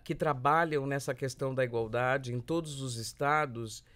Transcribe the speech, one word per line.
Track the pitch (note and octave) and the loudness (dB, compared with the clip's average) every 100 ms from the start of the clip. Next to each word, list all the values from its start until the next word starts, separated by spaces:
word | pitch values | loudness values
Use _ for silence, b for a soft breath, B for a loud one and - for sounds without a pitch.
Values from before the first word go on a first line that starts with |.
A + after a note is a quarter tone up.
que | - | -4
trabalham | D3 D#3+ C3 C#3 D#3+ E3+ D3 C#3 | 0 0 2 4 4 4 0 0
nessa | C#3 C#3 B2+ | -2 -2 -2
questão | C3 - C3+ C3 | -4 -2 -2 0
da | |
igualdade | B2+ A#2 A2+ A#2+ B2+ C#3 B2+ | 2 2 0 2 2 2 0
em | A#2+ | -6
todos | A#2+ E3+ D#3 C#3 | -2 -2 -2 -6
os | C3+ A#2 | -6 -6
estados, | A2+ - C#3+ D3+ C#3+ A#2 A2+ - b | -8 -2 2 2 2 -4 -8 -10 b